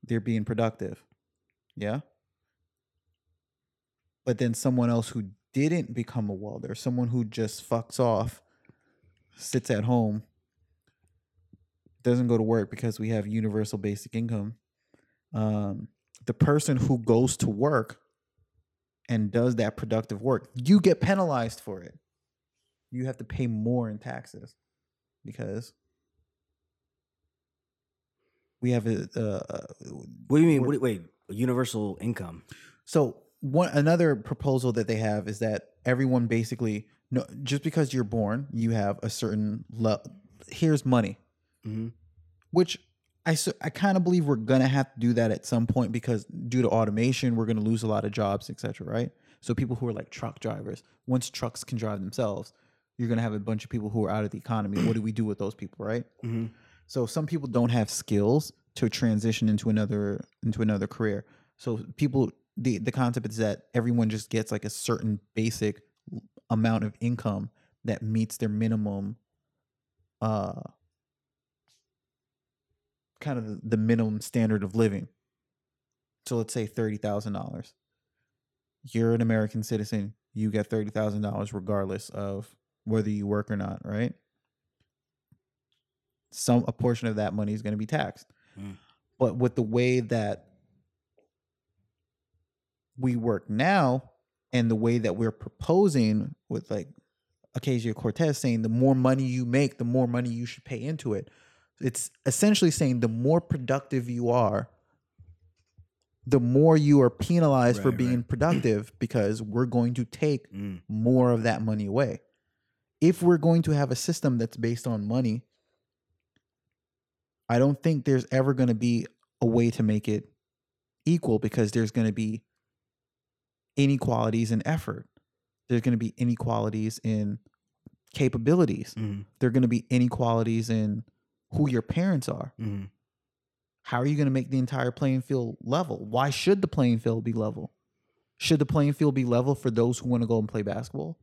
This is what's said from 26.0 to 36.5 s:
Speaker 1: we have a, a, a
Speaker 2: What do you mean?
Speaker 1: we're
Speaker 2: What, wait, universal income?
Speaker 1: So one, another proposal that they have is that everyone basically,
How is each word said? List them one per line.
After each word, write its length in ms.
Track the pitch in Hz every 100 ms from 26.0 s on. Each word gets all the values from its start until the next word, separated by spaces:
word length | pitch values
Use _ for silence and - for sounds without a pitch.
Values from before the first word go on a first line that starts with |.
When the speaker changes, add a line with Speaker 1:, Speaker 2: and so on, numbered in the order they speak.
| _ _ _ _ _ _ _ _ _ _ _ _ _ _ _ _ _ _ _ _ _ _ _ _ _ _
Speaker 1:
we 100 | 123
have 160 | 123 110
a, 220 | 107 -
a, 60 | -
a 400 | 110 98 - - - - - 67 - - -
Speaker 2:
What 100 | 143
do 40 |
you 60 | 165
mean? 140 | 147
Speaker 1:
we're 60 | 123
Speaker 2:
What, 60 | 143
wait, 220 | 127 101 82 _ _
universal 680 | 101 127 123 123 113 104 92
income? 440 | 110 117 90 82 - - - _
Speaker 1:
So 320 | - 165 131 - _ _
one, 300 | 143 135 135
another 420 | 147 147 170 170 127
proposal 560 | - 143 143 131 123
that 140 | 113 107
they 80 | 113
have 300 | 110 104 101
is 120 | 104
that 300 | 113 104 - _
everyone 420 | - 127 131 127 120
basically, 600 | 113 113